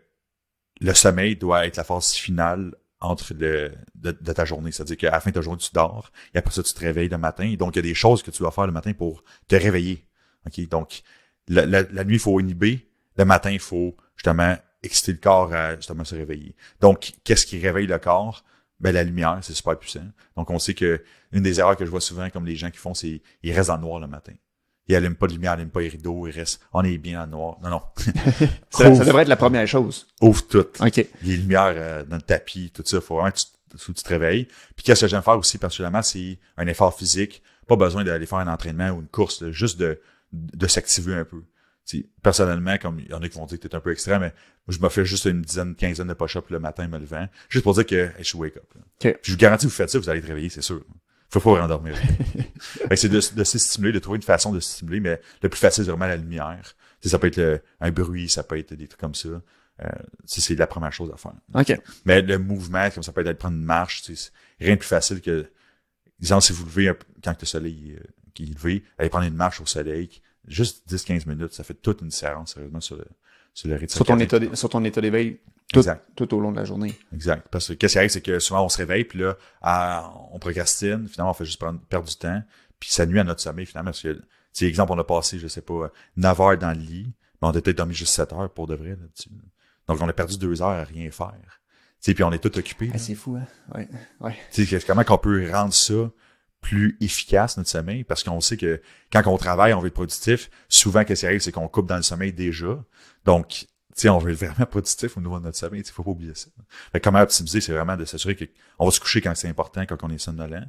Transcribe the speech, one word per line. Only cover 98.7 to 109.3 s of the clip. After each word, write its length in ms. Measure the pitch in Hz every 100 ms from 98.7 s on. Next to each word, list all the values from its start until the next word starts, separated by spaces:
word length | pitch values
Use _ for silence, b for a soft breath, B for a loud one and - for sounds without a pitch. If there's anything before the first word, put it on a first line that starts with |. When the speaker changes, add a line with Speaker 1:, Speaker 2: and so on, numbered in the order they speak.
| 80 b b b
Speaker 1:
quand 120 | 107 101
on 100 | 92
travaille, 360 | 90 87 110
on 80 | 101
veut 80 | 87
être 60 |
productif, 560 | - 87 - 117 117 - b b
souvent, 360 | - 104 101
qu'est-ce 160 | 104 95
qui 60 | 90
arrive, 140 | 98
c'est 100 | 92
qu'on 160 | 85 82
coupe 220 | - 90
dans 80 | 90
le 60 |
sommeil 300 | 82 87 98
déjà. 520 | 85 90 80 85 139 117 b b b
Donc, 240 | - 87 80
tu 180 | - - _ _
sais, 140 | - 110
on 100 | 90
veut 120 | 85
être 80 | 78
vraiment 280 | 82 76 127
productif 500 | 101 - - 117 -
au 40 |
niveau 180 | 87 87
de 40 |
notre 140 | 85 -
sommeil, 240 | 85 101
tu 60 | -
sais, 40 |
faut 120 | -
pas 80 | 90
oublier 220 | 87 82 78
ça. 100 | - - - B B
Fait 80 | 87
que 40 |
comment 160 | 104 98
optimiser, 400 | 101 - 82 104
c'est 120 | 92
vraiment 240 | 80 82 92
de 80 |
s'assurer 320 | 80 78 95 98
que 80 | 80 b b -
on 60 |
va 60 | 92
se 80 | -
coucher 200 | - 113
quand 140 | 92